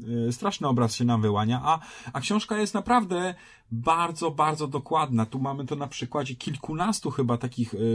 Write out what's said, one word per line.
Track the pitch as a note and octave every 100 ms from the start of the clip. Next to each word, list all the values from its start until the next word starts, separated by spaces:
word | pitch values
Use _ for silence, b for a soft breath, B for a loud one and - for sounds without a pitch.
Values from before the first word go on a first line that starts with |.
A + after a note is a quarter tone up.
| A2+ A#2 A#2
e, |
straszny | A#2+ G3+ - D3+
obraz | B2 A#2 -
się | A#2+
nam | A#2
wyłania, | G#2+ G#2 G#2+ B2
a, | C3+ D#3+ B B B
a | C3+
książka | B2+ G#3 - G#3+
jest | G#3
naprawdę | G#3 G3+ B3 G3 F3+ F3+ F3+ B B _
bardzo, | A2+ A#2+ E3 E3+ D#3+ E3
bardzo | D3 D#3 D#3 D3+
dokładna. | C#3 B2 D#3 D3+ A#2 A2
Tu | C3+
mamy | C3+ C#3 C3+
to | C#3+
na | C#3+
przykładzie | - B2 D3+ C3+ B2+
kilkunastu | - D3 - D#3 F#3+ G#3 D#3+
chyba | C#3 B2 A#2+
takich, | B2 - A#2 G2 A2+